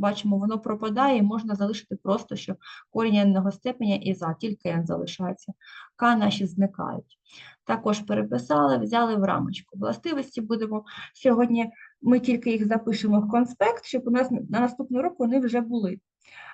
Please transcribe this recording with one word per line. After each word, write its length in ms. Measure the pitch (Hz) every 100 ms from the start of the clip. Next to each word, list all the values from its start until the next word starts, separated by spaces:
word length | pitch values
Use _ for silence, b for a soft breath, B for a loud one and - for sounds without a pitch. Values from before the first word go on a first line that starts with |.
бачимо, 380 | 202 208 208 196
воно 200 | 202 220
пропадає, 600 | 220 214 220 214 277 247
і 40 |
можна 320 | 202 214 220
залишити 420 | 202 202 220 - 196
просто, 400 | - 214 - -
що 200 | - 190 B B B
корінь 240 | 220 226
n-ного 380 | 208 202 190 190
степеня 420 | 196 254 247 208
і 200 | 196 190
за, 200 | 185 170
тільки 340 | 160 226 202 175
n 180 | 170 165
залишається. 640 | 170 175 - 180 190 - - B B B _
К 200 | 240 233
наші 300 | 208 - 190
зникають. 720 | - 196 - - - - _ _ B B B
Також 360 | - 110 110 104
переписали, 800 | - 104 107 240 240 294 285 254
взяли 380 | 214 233 233 214
в 80 |
рамочку. 540 | 196 175 190 - - 190
Властивості 600 | 214 - 339 294 262 -
будемо 440 | 214 226 220 214 - B B
сьогодні, 560 | _ 262 - 240 233 226 B B _
ми 180 | - 247
тільки 300 | 247 240 240
їх 160 | 226 208
запишемо 540 | 220 233 202 214 208
в 80 | 208
конспект, 560 | 240 247 - 440 466
щоб 180 | - 254 -
у 40 |
нас 200 | 240 262
на 300 | 240 - 214
наступний 400 | 247 - - 254
урок 180 | 339 -
вони 220 | 240 262
вже 200 | 247 240
були. 400 | 226 240 190 185 _ _ B B B